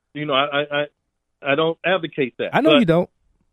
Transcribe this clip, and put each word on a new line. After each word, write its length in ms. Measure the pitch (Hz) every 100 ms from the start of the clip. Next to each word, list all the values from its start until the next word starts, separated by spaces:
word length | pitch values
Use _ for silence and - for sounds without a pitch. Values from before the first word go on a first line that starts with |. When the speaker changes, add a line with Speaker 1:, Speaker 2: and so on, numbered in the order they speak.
| _
Speaker 1:
you 120 | 147 151
know, 80 |
I, 120 | 135 147
I, 160 | 143 147 147
I, 40 | 147 _ _ _ _ _ 143
I 40 | 139
don't 220 | 160 165 170
advocate 500 | 185 160 - 127 -
that. 100 | 101
Speaker 2:
I 60 | 180
know 120 | 311
Speaker 1:
But 80 | 294
Speaker 2:
you 60 | 185
don't. 240 | 165 180 _ _ _ _